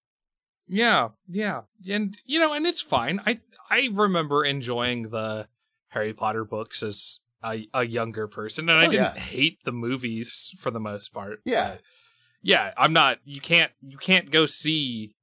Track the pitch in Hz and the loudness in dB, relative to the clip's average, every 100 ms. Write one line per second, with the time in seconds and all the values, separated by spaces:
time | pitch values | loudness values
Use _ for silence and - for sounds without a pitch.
0 | _ _ _ _ _ _ - 190 233 180 | _ _ _ _ _ _ -6 0 2 2
1 | 113 - - 180 214 139 107 _ 180 208 | 0 -4 -10 -6 -4 -6 -10 _ -6 -4
2 | 208 208 - 302 320 294 330 330 - 131 | -4 -6 -4 0 2 0 -2 -2 0 0
3 | 120 190 214 240 _ _ - 226 262 196 | 0 -2 -2 -4 _ _ -2 0 0 2
4 | 208 180 151 143 143 139 120 120 123 120 | 2 2 2 2 2 0 -2 -2 0 -2
5 | 110 110 110 107 107 _ _ _ _ 120 | -4 -4 -4 -4 -8 _ _ _ _ -4
6 | 107 104 113 110 107 110 113 - 110 104 | -2 -2 -2 -2 -4 -6 -6 -6 -6 -6
7 | - - _ _ 113 113 107 131 120 117 | -8 -10 _ _ -8 -8 -4 -2 0 -2
8 | 113 107 107 - 107 - 160 160 165 208 | -4 -4 -8 -6 -8 -4 2 4 6 4
9 | 139 - - 123 139 - - 123 117 131 | 2 -2 -8 0 0 0 -6 -4 -2 -2
10 | 120 113 113 - - - - 113 107 104 | -4 -6 -6 -8 -8 -8 -6 -4 -6 -8
11 | - - 98 107 - 214 - 95 _ _ | -10 -12 -10 -8 -2 0 0 -6 _ _
12 | _ _ _ _ 180 170 101 104 143 160 | _ _ _ _ 2 2 2 2 4 6
13 | 143 120 139 139 - 170 156 _ 139 135 | 4 2 -6 -12 0 2 2 _ -20 -8
14 | - 185 - 156 151 - 151 160 135 117 | 2 2 4 4 4 0 -2 0 -2 -4
15 | 107 _ | -8 _